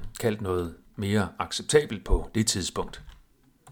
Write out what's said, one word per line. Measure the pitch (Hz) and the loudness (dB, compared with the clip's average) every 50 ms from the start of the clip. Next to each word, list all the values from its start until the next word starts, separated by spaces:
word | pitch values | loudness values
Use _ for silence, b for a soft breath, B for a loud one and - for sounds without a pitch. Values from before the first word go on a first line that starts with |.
| - - - - | -6 -8 -6 -2
kaldt | - 117 107 104 | -2 0 0 0
noget | 104 95 92 90 87 85 82 - - - - | -2 -2 -2 -2 -2 -4 -8 -12 -18 -16 -8
mere | - 104 98 104 107 98 85 - - | -4 -2 2 2 2 2 2 -2 -6
acceptabelt | 90 85 - - 107 - - 151 147 - 113 95 - | -6 -6 -4 -6 -2 4 6 6 6 4 0 -8 2
på | - - 85 76 - - | 2 2 2 2 0 0
det | 110 110 | 0 2
tidspunkt. | - - 101 87 82 - - 87 85 - - - - - - - _ _ _ _ _ _ _ _ - | 2 2 0 -2 -2 -2 -4 -4 -6 -8 -12 -16 -18 -20 -20 -20 _ _ _ _ _ _ _ _ -20